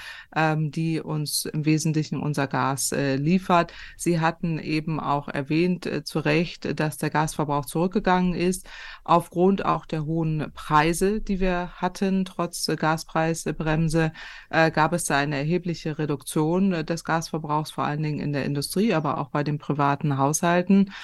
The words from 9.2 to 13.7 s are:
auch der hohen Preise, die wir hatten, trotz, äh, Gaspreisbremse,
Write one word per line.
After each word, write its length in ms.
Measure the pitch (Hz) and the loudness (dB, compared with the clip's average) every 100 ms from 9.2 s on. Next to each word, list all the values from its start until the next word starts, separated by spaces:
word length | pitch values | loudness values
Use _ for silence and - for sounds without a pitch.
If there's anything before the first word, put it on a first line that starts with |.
| 170 170 185 196 156 | 4 2 4 4 0
auch 200 | 160 - | -2 -2
der 200 | 160 147 | -6 -2
hohen 460 | 165 160 156 143 | -2 0 -2 -4
Preise, 680 | - - 156 160 165 190 220 | -8 2 4 4 2 0 0
die 180 | - 190 | -2 0
wir 320 | 185 175 175 - | 2 0 -4 -4
hatten, 480 | 185 185 196 190 185 | -4 0 0 0 -2
trotz, 420 | - 175 - - | -4 -6 -4 -4
äh, 60 | 156 | 0
Gaspreisbremse, 1400 | 156 160 - 165 160 160 - 156 156 | 0 0 -2 0 0 0 -4 -4 0